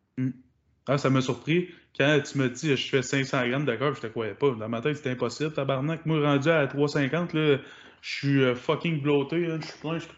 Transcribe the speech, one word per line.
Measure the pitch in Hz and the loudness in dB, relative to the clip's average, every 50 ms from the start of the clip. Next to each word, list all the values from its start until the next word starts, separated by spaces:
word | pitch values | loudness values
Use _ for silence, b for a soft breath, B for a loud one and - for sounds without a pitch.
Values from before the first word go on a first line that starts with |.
| _ _ _ 131 | _ _ _ -4
Hmm. | 131 131 - - - _ _ _ _ _ _ _ _ | -4 -4 -4 -8 -14 _ _ _ _ _ _ _ _
Ah, | - 135 143 | 0 0 2
ça | - 131 | 4 4
m'a | 135 131 | 4 2
surpris. | 127 139 120 - - 147 160 180 180 B B B B B - | 2 0 -4 -4 -2 0 0 0 0 B B B B B -2
Quand | - 139 143 151 143 139 | 2 4 4 4 4 2
tu | - - 139 | 0 -2 -2
me | 131 123 | 0 -2
dis, « | 123 - 156 156 135 | -2 -2 0 0 0
Je | 123 - - | 0 0 0
fais | - 135 | 0 0
cinq | 123 - 143 139 135 | 0 0 -2 -2 0
cents | 131 - 131 123 120 | 0 -2 -2 0 0
grammes | 123 143 151 | 0 0 0
de | 131 117 | -2 -2
carbs », | 110 135 151 131 | 0 0 -2 -2
je | - | -4
te | - 110 | -8 -8
croyais | - 117 113 107 98 | -6 -6 -6 -6 -2
pas. | - 143 143 | 0 0 0
Dans | 127 110 110 110 | 0 -2 -4 -6
ma | 117 113 | -4 -2
tête, | 120 156 147 | -2 -2 -4
c'était | - - 127 | -4 -4 -6
impossible, | 123 120 123 117 - - 147 156 | -4 -2 -4 -4 -2 -4 -4 -4
tabarnak. | 151 147 139 135 135 131 135 156 165 160 - | -4 -4 -2 -2 -2 -2 -2 -2 -4 -4 -2
Moi, | 156 160 156 | 0 0 2
rendu | 147 147 143 143 139 165 | 4 4 4 4 4 4
à | 165 156 139 135 | 4 4 2 2
trois | - 143 147 143 | 0 0 0 2
cinquante, | 143 151 139 127 147 170 180 170 | 2 0 0 0 0 -2 -2 -2
là, | - 151 156 151 139 131 B B B B B B B B | -2 2 4 4 4 2 B B B B B B B B
je | - - - | -12 -10 -8
suis, | - - 139 139 135 | -4 0 2 4 4
euh, | 135 127 123 | 4 4 2
fucking | 123 - - 156 147 - 170 160 147 | 0 0 -2 -2 0 0 -2 -2 0
bloaté, | 135 147 143 143 139 139 165 170 175 | 0 2 2 2 2 0 -2 -2 -2
hein. | 165 160 160 | -2 -4 -6
Je | 156 | -8
suis | - - - | -10 -12 -10
plein, | - 151 165 165 | -8 -6 -6 -6
je... | - | -8
suis... | - - | -12 -16